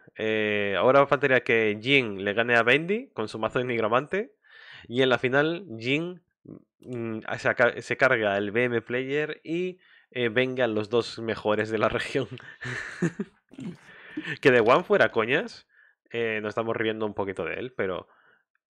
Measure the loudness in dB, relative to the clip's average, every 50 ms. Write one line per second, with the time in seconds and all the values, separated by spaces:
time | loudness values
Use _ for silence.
0 | _ -18 -10 -6 -4 -2 0 0 0 0 0 0 0 0 0 2 4 6 6 6
1 | 6 4 2 0 2 4 2 2 2 2 2 2 4 2 0 -2 0 2 2 2
2 | 2 2 -4 -4 -2 -2 0 0 2 4 4 4 6 6 4 2 2 0 -4 -4
3 | -4 -8 _ -8 -6 -6 -6 -4 -4 -2 -2 -2 -2 -2 -2 0 0 2 2 0
4 | 0 0 -4 -6 -6 -6 _ _ _ _ -20 -20 -20 -20 -20 -20 -14 -6 0 2
5 | 2 4 4 2 2 2 2 2 2 2 -2 -6 -8 -12 -12 -8 -4 -2 -2 -2
6 | -2 -6 -10 -14 _ _ _ _ _ -20 -20 -20 _ _ _ _ -16 -12 -10 -8
7 | -6 -6 -8 -8 -8 -8 -8 -4 -2 -2 2 4 2 2 2 0 -6 -6 -2 2
8 | 4 4 4 4 2 2 2 0 0 0 0 0 0 0 0 -2 -4 -4 -6 -6
9 | -4 -4 -4 -4 -4 -6 -8 -10 -10 -8 -6 -4 -6 -6 -8 -12 _ _ _ _
10 | _ _ -6 -2 -2 0 2 2 0 0 0 0 0 0 0 -2 -2 0 0 0
11 | 0 -2 -6 -8 -4 -4 -4 -2 0 0 0 0 0 -2 0 0 0 0 0 -2
12 | -4 -4 -4 -4 -4 -6 -10 -16 -16 -18 -18 -12 -12 -10 -10 -10 -10 -12 -6 -4
13 | -4 -4 -2 -4 -12 -12 _ _ _ _ -18 -14 -14 -14 -14 -16 -20 -20 -20 -20
14 | -20 -16 -12 -12 -10 -10 -4 2 4 6 6 6 6 6 4 4 4 2 2 4
15 | 2 2 2 0 0 0 0 -2 -2 -4 -10 -18 -20 _ _ _ _ _ _ _
16 | _ _ -6 -4 -4 -4 -4 -4 -4 -6 -4 -4 -4 -4 -2 -2 -2 -2 -2 -2
17 | -4 -6 -4 -4 -6 -6 -4 -6 -6 -6 -6 -8 -10 -10 -8 -6 -4 -4 -4 -6
18 | -8 _ _ _ _ _ _ _ _ _ _ _ _ _